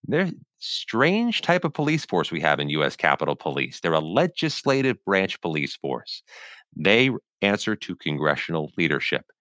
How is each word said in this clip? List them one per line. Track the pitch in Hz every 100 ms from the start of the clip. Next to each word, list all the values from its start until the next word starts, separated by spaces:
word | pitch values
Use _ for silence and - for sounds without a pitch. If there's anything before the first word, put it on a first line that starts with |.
| -
They're | 139 190
a | - - _
strange | - - - 113 143 202 240 220
type | - 180
of | 160
police | 143 151 156
force | - 90 76
we | 82
have | 78 71
in | 71
U | 76
S | 73 -
Capitol | 80 71 76 73
Police. | 80 67 65 -
They're | 85
a | 80
legislative | 78 104 175 - 160 - - 135 131 123
branch | - 98 95 -
police | 87 78 67 -
force. | 69 64 - - _ - - - _ -
They | 85 110 131 113 _ _
answer | 101 104 - 107
to | - 90
congressional | - 73 76 73 - 82 76 -
leadership. | 82 73 - 69 - _